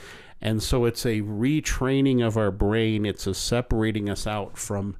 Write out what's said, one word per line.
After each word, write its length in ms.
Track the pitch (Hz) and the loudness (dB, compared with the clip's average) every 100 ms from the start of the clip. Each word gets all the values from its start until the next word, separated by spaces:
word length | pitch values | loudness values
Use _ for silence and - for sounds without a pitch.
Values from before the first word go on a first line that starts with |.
| - - - - | -20 -20 -20 -6
And 180 | 110 110 | -2 -2
so 240 | - 127 120 | 0 2 2
it's 200 | - 123 | 0 0
a 140 | 107 | 0
retraining 1040 | 104 104 131 151 - - 131 135 135 123 117 | -2 0 0 0 0 0 2 2 4 4 2
of 100 | 110 | 2
our 140 | 104 | 2
brain. 560 | 98 101 113 110 107 104 | 2 2 2 2 2 -2
It's 220 | - 98 | -2 -4
a 60 | |
separating 760 | 92 - 120 - 113 110 107 101 | -4 0 0 2 2 2 0 -2
us 160 | 98 110 | -4 -4
out 320 | 107 95 - | -4 -6 -8
from, 380 | - 101 101 | -6 -4 -4